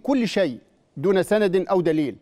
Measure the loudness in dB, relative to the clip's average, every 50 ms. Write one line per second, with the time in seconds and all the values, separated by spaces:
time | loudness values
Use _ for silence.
0 | -2 -2 0 0 0 0 0 0 0 0 -2 -8 _ _ _ _ _ _ -12 -4
1 | 0 0 2 2 2 2 0 2 2 2 0 0 0 0 0 0 2 0 0 0
2 | -2 -4 -6 -10